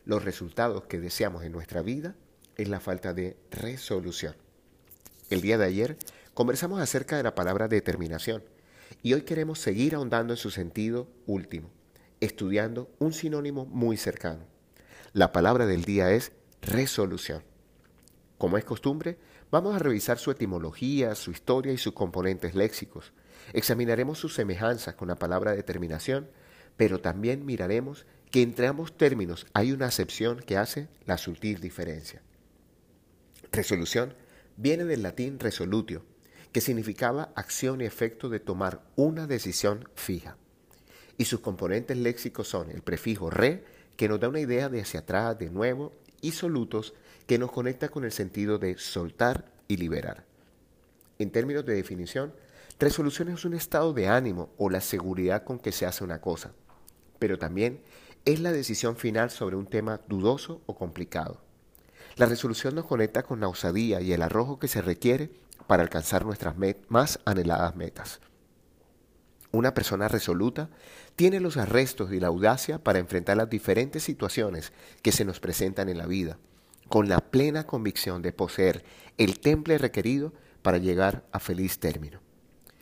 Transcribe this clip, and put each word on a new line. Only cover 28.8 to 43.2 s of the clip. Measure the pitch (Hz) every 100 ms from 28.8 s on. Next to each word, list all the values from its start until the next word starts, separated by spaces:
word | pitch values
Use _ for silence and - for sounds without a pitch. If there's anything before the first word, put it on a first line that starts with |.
| 165 -
términos | 147 123 87 85 -
hay | 104 120
una | 135 127
acepción | - 90 - 113 120
que | - 98
hace | 113 143 151 - -
la | 90
sutil | - 82 107 98
diferencia. | 87 - 85 78 78 - _ _ _ _ _ _ _ _ _ _ _ - -
Resolución | 107 - 95 82 117 127 - - - - -
viene | 131 165 170
del | 135
latín | 92 - 127 135
resolutio, | 113 - 90 107 - 82 - _ _ - -
que | 120
significaba | 123 113 107 95 120 139 156 -
acción | - - 131 131
y |
efecto | 113 - 113 - 127
de | 107
tomar | - 92 95 90 - -
una | 147 160 156
decisión | 120 95 - 101 107 - -
fija. | - 87 - - _ _ _ - _ - - -
Y | 113
sus | 113
componentes | 110 92 90 107 120 127
léxicos | 120 120 123 - 104
son | 95 80
el | 80
prefijo | - 85 113 101